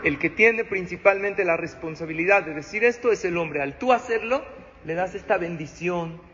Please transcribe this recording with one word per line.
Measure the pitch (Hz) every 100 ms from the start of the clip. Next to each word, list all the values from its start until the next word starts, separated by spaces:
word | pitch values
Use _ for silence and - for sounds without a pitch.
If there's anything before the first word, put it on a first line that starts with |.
el | 160 143
que | 165
tiene | - 220 226 226
principalmente | 196 180 175 196 196 202 196 185
la | 165
responsabilidad | 170 - 165 156 160 160 170 202
de | 160 151
decir | 147 214
esto | 233 240 240
es | 208
el | 185 170
hombre. | 160 147
Al | 139 135
tú | 247
hacerlo, | 240 226 226 220 262 - - - -
le | 151 165
das | 185
esta | 190 185 202
bendición | 170 170 147 - 175 175 165 165 -